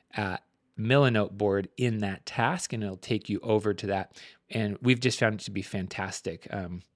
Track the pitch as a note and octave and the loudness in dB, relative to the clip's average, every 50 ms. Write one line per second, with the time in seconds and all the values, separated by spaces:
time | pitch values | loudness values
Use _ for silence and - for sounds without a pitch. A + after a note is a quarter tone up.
0 | _ _ - G#2+ G#2 F#2+ F#2 - - _ _ _ _ _ _ - G#2+ A2+ C3 C#3+ | _ _ -6 -4 -4 -2 -4 -6 -8 _ _ _ _ _ _ -4 0 4 6 6
1 | C#3+ B2+ A#2 G#2+ G2+ G2 F#2+ G2 G#2 G2+ G2 G2+ F#2+ - _ - B2+ A#2+ A2+ G#2+ | 6 6 6 4 2 0 0 0 2 2 2 2 0 -2 _ -2 0 0 0 0
2 | G#2 G2 F#2+ - - - - - A#2 B2+ E3 F3 - - B2+ A2+ G#2 G2 F#2+ F#2+ | -2 -4 -4 -6 -10 -6 -2 0 2 2 0 -2 -4 -6 -4 -4 -4 -6 -6 -8
3 | - - A#2 G#2+ - - G#2 F#2 - A#2 A2 G#2+ G2+ G#2+ G2+ - - G2 G2 F#2+ | -4 -2 -2 -2 0 -2 -4 -2 2 2 2 4 4 2 0 0 -2 -2 -2 -2
4 | F#2 - _ - - - - _ _ - - A2+ A2 G#2 G2+ - B2 B2 B2+ A#2 | -2 -6 _ -18 -20 -20 -20 _ _ -6 -2 -2 -2 -2 -2 0 2 2 4 4
5 | B2+ B2 - - A#2+ A2 G#2+ G2+ - - G2+ G2 F#2+ - - G2 F#2 F#2 - - | 2 0 2 2 2 2 2 -2 -6 -8 -6 -8 -6 -6 -6 -6 -6 -4 -4 -6
6 | F#2+ F#2+ - - - - E2+ E2+ - - - G2+ F#2 E2+ F2 F2 - _ _ | -6 -6 -6 -8 -8 -8 -10 -10 -10 -8 -6 -6 -6 -6 -8 -10 -12 _ _